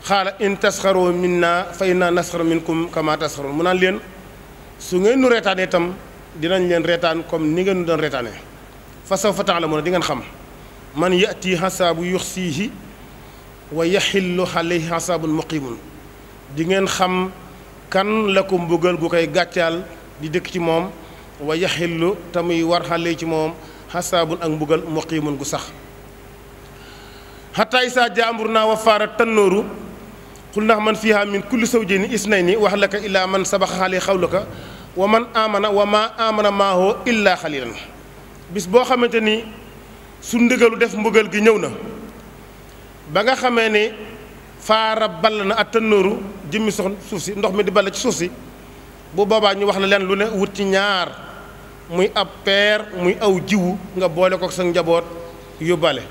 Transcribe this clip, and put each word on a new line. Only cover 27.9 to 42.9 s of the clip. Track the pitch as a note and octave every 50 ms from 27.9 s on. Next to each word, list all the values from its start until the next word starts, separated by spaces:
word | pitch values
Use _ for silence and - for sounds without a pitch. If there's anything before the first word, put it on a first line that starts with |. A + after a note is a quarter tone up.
| B3 B3+ A#3+ A#3+
jaa | F#3+ G#3+ A3+ A3+
amrunaa | A#3 A3 A3 A3 A3+ A3 A3
wa | A3 A3
faarat | G#3+ A3 A3+ G#3+ G#3 G#3+ G#3 - -
tannooru | A#3+ A3+ A3 A3 G3+ F#3+ F3+ G3+ A#3 - - - - - - - - - - - - - - - - - -
qulnaa | G3+ G#3+ A3 A3+ G#3+
man | G#3+ G#3+ A3
fiihaa | G#3+ G#3 A3 G#3+ G3+ G3+
min | G#3 G3+ G3+ G3
kulli | - - A#3 A3
zawjayni | A3 - A#3 A3 F3 G3 F#3+ G3 A#3 B3
isnayni | G#3 G3 G3+ G#3+ G3 F3+ F3 F#3+
wa | A3+ G#3 G3
ahlaka | F#3+ G3+ G3+ G3 G3 G#3
illaa | G3+ G#3 F#3+ F#3+ F#3
man | F#3 F#3+ G3 F#3
sabaqa | F#3 - G3 F#3+ F3+ F3 F3+ F#3+
alayhi | F#3 F#3 F#3 F3
qawluka | - G3 F#3+ F3 D#3+ E3 F#3 G#3+ - - - - - - - - - -
wa | F3 F#3
man | G3+ A3 A3+ A#3+ A#3+ -
aamana | A3+ A3 A3 G#3 G3+ G3+ G#3+
wa | G3+ G3+ G3+
maa | G3+ G#3 G#3 G#3+ A3+ - -
aamana | A3+ A3+ G#3+ G#3+ G#3+ G#3
ma'ahu | G3+ G3+ G3 G3 F#3+ F3+ F#3 G3 A#3 - -
illaa | C4 A#3+ A3 G#3 G3 F3+
qaliilun." | E3+ - D#3+ D3+ C#3 B2+ A#2 G#2+ - - - - - - - - - - - - - - -
Bis | F3 G#3 F3+
boo | F3+ F#3 A#3+ B3+
xamante | B3 C4 B3 A#3+ A#3 - A#3
ni | A3 G#3+ G#3+ A3 A3+ - - - - - - - - - - - - - - -
su | - - - A#3+
ndigalu | A#3 A#3 B3+ A#3+ A#3+ A3+ A3+
def | G3+ A#3 A#3 -
mbugal | G#3 G#3 A3 G3 A3 G#3+ G3+
gi | E3 G#3
ñëw | G#3 A3 A3 G3+
na, | E3 C#3 A2+ - - - - - - - - - - - - - - - - - - - - - - -